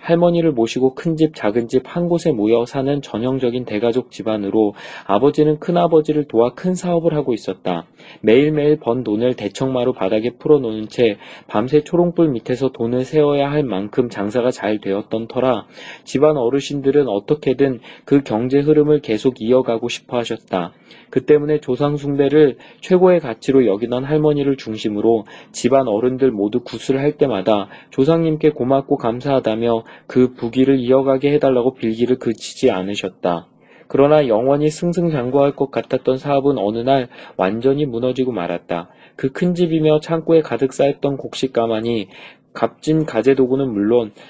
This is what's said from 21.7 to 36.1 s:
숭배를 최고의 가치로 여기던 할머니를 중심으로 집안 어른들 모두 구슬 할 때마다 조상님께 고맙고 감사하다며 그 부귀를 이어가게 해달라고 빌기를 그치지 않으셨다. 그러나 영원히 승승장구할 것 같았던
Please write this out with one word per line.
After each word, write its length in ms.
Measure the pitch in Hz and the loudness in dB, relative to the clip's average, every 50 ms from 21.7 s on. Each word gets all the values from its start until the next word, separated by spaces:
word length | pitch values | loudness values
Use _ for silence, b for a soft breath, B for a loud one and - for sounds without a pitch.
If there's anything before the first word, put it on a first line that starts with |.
| 123 120 143 147 147 143 | -4 -2 -2 -2 -2 -4
숭배를 600 | 147 143 143 139 143 135 143 156 151 135 120 B B B B B | -4 -4 -2 0 0 2 4 4 4 4 2 B B B B B
최고의 380 | - - 185 180 185 185 180 170 | -2 0 2 4 6 4 4 2
가치로 460 | 151 127 113 - - - 131 135 123 | 0 -4 -8 -6 -4 2 4 4 4
여기던 380 | 104 95 104 117 117 123 127 135 | 4 2 0 -2 -2 -4 -4 -2
할머니를 540 | 139 156 151 151 151 147 143 139 139 139 135 | -2 0 2 2 2 2 2 0 0 -2 -2
중심으로 680 | - 117 110 104 - 110 104 104 104 113 117 110 101 B B B B B | -4 -8 -10 -6 -4 -4 -2 0 2 2 2 2 0 B B B B B
집안 360 | - - - 117 135 135 131 120 | -12 -4 -2 2 2 2 2 2
어른들 440 | 104 104 123 127 131 123 135 131 | 0 0 0 0 0 2 0 0
모두 300 | 113 98 101 104 113 123 | 2 0 -2 -2 -2 -4
구슬 380 | - - - 113 - - 131 135 | -6 -6 -10 -10 -4 -2 -2 0
할 140 | 139 151 147 | 0 -2 0
때마다 540 | - 147 135 110 95 95 113 107 101 95 B B B B B | 0 0 0 0 -2 0 0 0 0 0 B B B B B
조상님께 600 | - - 135 151 165 165 165 160 156 151 160 151 | -2 0 2 2 2 2 2 0 0 2 0 0
고맙고 460 | 147 - 151 131 135 139 135 - 143 135 | 0 0 0 0 0 0 0 0 -4 -2
감사하다며 880 | - 117 117 123 127 143 139 131 120 113 110 113 117 117 117 113 113 B B B B - | -2 -4 -4 -4 -4 -2 -2 0 0 0 -2 -2 0 0 -2 -2 -4 B B B B -2
그 260 | - 127 127 123 123 | 2 2 2 2 0
부귀를 460 | - 123 117 117 131 131 135 139 131 | -4 -8 -4 0 2 4 4 4 2
이어가게 520 | 120 120 131 135 135 139 135 131 135 143 143 | 2 2 2 2 4 2 0 0 2 0 2
해달라고 400 | 147 139 135 131 123 117 131 131 | 2 2 2 2 2 2 0 -2
빌기를 420 | - - 113 110 113 120 117 127 127 | -2 -4 -4 0 0 0 0 0 0
그치지 540 | - 120 113 - - - - - - 127 | 0 -4 -4 -4 -8 -14 -8 0 0 2
않으셨다. 760 | 104 92 95 98 104 101 - 92 - _ - 90 87 82 - - _ b b b b b b _ | 2 0 -2 -6 -6 -6 -6 -8 -10 _ -4 -2 -2 -2 -6 -12 _ b b b b b b _
그러나 400 | - 135 139 143 151 151 147 123 | 2 2 4 6 6 4 4 4
영원히 420 | 107 107 123 135 143 143 151 151 | 2 2 2 2 2 2 0 -2
승승장구할 880 | 156 - 175 175 170 185 170 170 156 135 120 127 127 143 139 143 139 | -2 -2 -4 -2 -2 0 0 0 -2 -2 -2 0 2 2 2 2 2
것 160 | - 139 135 | -2 -4 -4
같았던 460 | - 117 113 - 131 127 - - | -2 -6 -4 -4 -4 -2 -2 -2